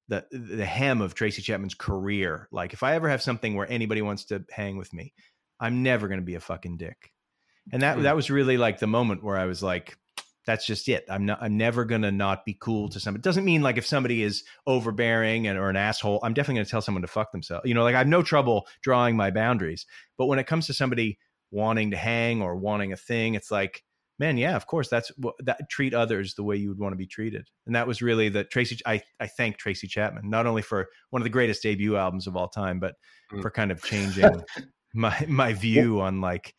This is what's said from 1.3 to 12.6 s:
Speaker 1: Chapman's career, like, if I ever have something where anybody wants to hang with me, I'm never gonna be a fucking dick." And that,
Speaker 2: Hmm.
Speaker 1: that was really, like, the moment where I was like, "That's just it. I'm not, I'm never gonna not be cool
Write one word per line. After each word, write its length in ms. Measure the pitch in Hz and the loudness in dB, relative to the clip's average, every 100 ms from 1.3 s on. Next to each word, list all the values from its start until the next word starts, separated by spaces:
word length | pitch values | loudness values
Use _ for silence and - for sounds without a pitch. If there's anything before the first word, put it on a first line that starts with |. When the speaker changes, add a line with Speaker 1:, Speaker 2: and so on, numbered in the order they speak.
| - | -2
Speaker 1:
Chapman's 320 | - 101 98 - | -4 -4 -6 -6
career, 720 | - 98 98 101 90 78 - | -4 -4 -2 -2 -2 -4 -8
like, 220 | - 90 | -8 -8
if 100 | - | -4
I 100 | 131 160 | 0 0
ever 140 | 160 | 0
have 120 | 135 | 0
something 320 | - 120 113 101 | -2 -4 -2 -2
where 140 | 101 | -2
anybody 300 | 120 110 110 | -2 -2 -2
wants 240 | 104 101 - | -2 -4 -6
to 180 | 101 87 | -8 -8
hang 260 | - 101 98 | -8 -8 -8
with 160 | 92 | -12
me, 200 | 85 139 - _ _ _ _ | -14 -14 -20 _ _ _ _
I'm 220 | 117 123 | -2 0
never 240 | 127 120 104 | 2 2 0
gonna 140 | 95 | -4
be 120 | 90 87 | -4 -8
a 40 | |
fucking 360 | - 85 90 85 | -8 -8 -8 -10
dick." 360 | 82 - - _ _ _ _ _ - | -10 -14 -20 _ _ _ _ _ -8
And 100 | 127 | 0
that, 140 | 143 151 | 0 2
Speaker 2:
Hmm. 60 | |
Speaker 1:
that 120 | 143 156 | 4 2
was 140 | 139 | 2
really, 260 | 139 131 127 | 2 4 4
like, 220 | 113 101 | 4 2
the 80 | 107 | 2
moment 360 | 113 120 95 | 2 2 0
where 140 | 104 98 | -2 0
I 80 | 92 | 0
was 180 | 90 | -2
like, 340 | 95 90 - - _ - - _ - | -2 -2 -6 -18 _ -18 -18 _ -4
"That's 200 | 110 - | -2 -2
just 220 | 104 - | -4 -2
it. 160 | 113 - | -2 -2
I'm 160 | 98 101 | -2 -2
not, 140 | 104 | -2
I'm 160 | 113 104 | 0 2
never 280 | 113 120 113 | 2 2 0
gonna 260 | 117 104 | 0 0
not 340 | 98 98 95 - | 0 0 -2 -4
be 80 | |
cool 300 | 98 | -8